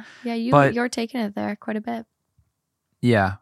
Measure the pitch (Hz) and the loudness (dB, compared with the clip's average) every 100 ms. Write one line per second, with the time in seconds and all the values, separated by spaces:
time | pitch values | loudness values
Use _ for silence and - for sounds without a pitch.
0 | 220 - 240 233 233 285 277 226 240 - | -14 -12 -8 -6 2 4 4 2 -4 -4
1 | 226 247 208 208 208 208 - 214 214 233 | -6 -6 -6 -6 -8 -8 -8 -10 -8 -10
2 | 233 _ _ _ _ _ _ _ _ _ | -12 _ _ _ _ _ _ _ _ _
3 | 120 113 95 95 | 2 4 2 -2